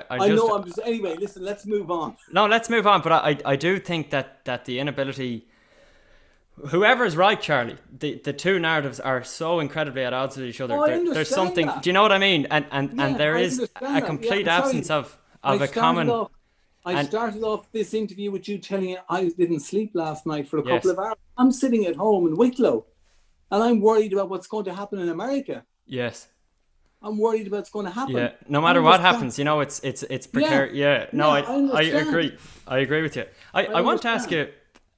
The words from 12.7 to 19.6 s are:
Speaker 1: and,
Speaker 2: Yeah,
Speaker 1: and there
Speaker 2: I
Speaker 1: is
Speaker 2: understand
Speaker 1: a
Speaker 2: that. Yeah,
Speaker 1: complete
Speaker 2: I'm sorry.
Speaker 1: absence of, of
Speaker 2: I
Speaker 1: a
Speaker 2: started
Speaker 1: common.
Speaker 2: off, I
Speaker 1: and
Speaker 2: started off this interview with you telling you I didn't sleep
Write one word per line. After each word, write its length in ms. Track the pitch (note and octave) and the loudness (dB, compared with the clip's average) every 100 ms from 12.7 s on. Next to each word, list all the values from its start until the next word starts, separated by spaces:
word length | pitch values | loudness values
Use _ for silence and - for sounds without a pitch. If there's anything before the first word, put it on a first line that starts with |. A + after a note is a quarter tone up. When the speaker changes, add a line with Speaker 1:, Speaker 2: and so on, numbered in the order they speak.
Speaker 1:
and, 200 | C#3 C#3 B2 | -4 -4 -2
Speaker 2:
Yeah, 80 | C#3 | -2
Speaker 1:
and 120 | C#3+ | 2
there 180 | D3+ E3 | 2 2
Speaker 2:
I 40 | |
Speaker 1:
is 180 | F3+ B3+ | 0 -2
Speaker 2:
understand 260 | A#3+ - C4+ | -6 -6 -4
Speaker 1:
a 80 | |
Speaker 2:
that. 60 | C#4+ | -2
Yeah, 40 | G#3 | -2
Speaker 1:
complete 400 | D3 A3+ G3+ F3 | -2 -2 0 2
Speaker 2:
I'm 140 | F3 | 2
sorry. 20 | |
Speaker 1:
absence 260 | C4+ - - | 2 -2 -2
of, 280 | D3+ B2 - _ _ | -4 -4 -14 _ _
of 180 | C#3 C3+ | 0 0
Speaker 2:
I 40 | C#3 | 0
Speaker 1:
a 20 | |
Speaker 2:
started 120 | A3+ | 0
Speaker 1:
common. 300 | E3 E3+ D#3+ | 2 2 2
Speaker 2:
off, 220 | A3+ G3+ _ _ _ _ _ | 0 -4 _ _ _ _ _
I 100 | F3 | -4
Speaker 1:
and 140 | D#3+ C#3+ | -2 -2
Speaker 2:
started 360 | G#3+ A#3 G#3 | -2 -2 -4
off 280 | A3 G#3 - | -4 -4 -6
this 220 | A3+ G3+ | -6 -4
interview 380 | A3 G#3 F#3 G3+ | -4 -4 -6 -6
with 180 | F#3+ - | -6 -6
you 80 | G3 | -10
telling 320 | - G3 F#3 | -6 -4 -4
you 80 | F3+ - | -6 -4
I 220 | F3+ F3+ | -2 -2
didn't 300 | F3+ F3 | 0 0
sleep 320 | D#3 | 0